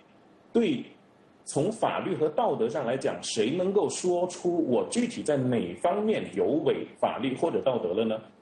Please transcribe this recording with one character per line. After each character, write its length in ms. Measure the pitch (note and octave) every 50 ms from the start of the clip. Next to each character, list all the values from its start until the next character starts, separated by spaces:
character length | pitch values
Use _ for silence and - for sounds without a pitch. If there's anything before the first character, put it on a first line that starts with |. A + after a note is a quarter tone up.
| - _ - - - - - _ _ -
对， 320 | - A#3 A3+ F3 C3 A2+ - - - - _ _ _ _ - _ _ _ -
从 260 | - - C#3 - -
法 280 | - - D#3+ - - -
律 160 | - F#3 F3
和 120 | C3+ D3+ D#3+
道 260 | - C4 A#3 F#3+ C#3
德 120 | A2 A2
上 200 | A#2+ - D#4 -
来 100 | A#2 -
讲， 180 | - - A#2 G#2 -
谁 300 | - - - A#2 G#2 B2
能 200 | D#3 F3+ F3+ G3
够 160 | G3 G#3 D#3+
说 380 | A#2+ - - - F3+ F3 F3 F3+
出 400 | F3+ - - - F3 E3+ E3 -
我 200 | C3 A#2 G2+ F#2 -
具 180 | - A#3 B3
体 140 | - - -
在 160 | - D3+ D3
哪 380 | C3+ B2+ B2+ B2 A2 F#2 E2+ F2
方 280 | - - E3+ F#3+ G#3 G#3+
面 200 | A3 F#3+ A2+ F2+ E2 F2
有 100 | G2 F2+ G#2 C#3 E3 D3
违 220 | C3+ G#2+ - - - - -
法 200 | - G2+ E2+ F2+
律 160 | A#2+ C3 B2+
或 160 | - E3+ E3
者 100 | B2 -
道 160 | - C3+ B2
德 160 | A2 - - -
了 100 | A2 A2+
呢？ 160 | A2+ G#2+ A2 - - - _